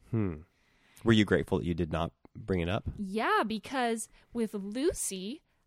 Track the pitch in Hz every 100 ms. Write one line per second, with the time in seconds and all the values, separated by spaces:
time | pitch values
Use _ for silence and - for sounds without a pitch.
0 | - 117 101 78 82 _ _ _ _ -
1 | 113 113 101 87 69 92 87 82 85 80
2 | 82 - - - 107 92 82 - - -
3 | 196 208 269 427 226 220 - 269 240 226
4 | - - _ 233 220 214 196 214 302 539
5 | - 190 190 294 _ _